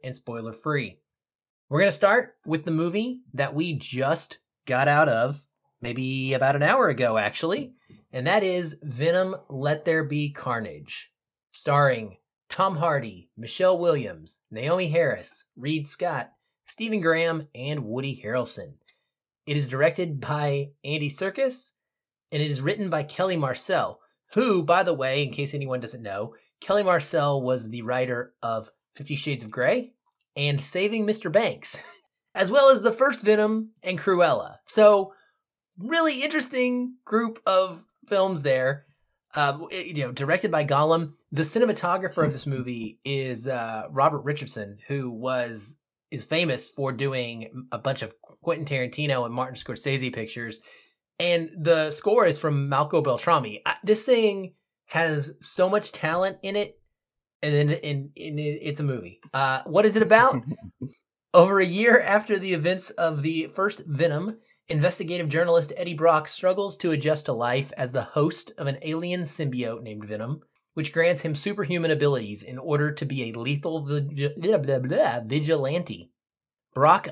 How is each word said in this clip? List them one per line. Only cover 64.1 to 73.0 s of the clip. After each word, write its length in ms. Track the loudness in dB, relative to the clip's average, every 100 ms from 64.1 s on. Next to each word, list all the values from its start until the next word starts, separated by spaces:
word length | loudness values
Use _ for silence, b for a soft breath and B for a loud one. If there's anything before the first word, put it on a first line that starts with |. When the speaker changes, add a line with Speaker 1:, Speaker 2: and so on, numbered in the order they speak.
| 2 -4 -8 b b -4
Speaker 1:
investigative 580 | 2 2 0 -6 -4 -2
journalist 460 | 0 4 4 2 -6
Eddie 180 | -6
Brock 340 | 2 4 4 2
struggles 480 | -2 0 0 -4 -4
to 140 | -2
adjust 340 | 0 0 0 -2
to 80 |
life 380 | -2 0 0 -2 -6
as 140 | -4
the 120 | -4
host 500 | -2 0 0 0 -12 -8
of 100 | -6
an 100 | -4
alien 380 | -4 -4 -4 -4
symbiote 580 | -6 -4 -4 -2 -4 -6
named 220 | -10 -12 -8
Venom, 360 | -8 -6 -8 -12 _ _ -8
which 180 | -4
grants 280 | 2 2 2
him 140 | -2 -4
superhuman 560 | -4 -4 -2 0 0
abilities 500 | 2 2 2 -4 -12
in 140 | -12 -12
order 340 | -2 0 0
to 140 | -2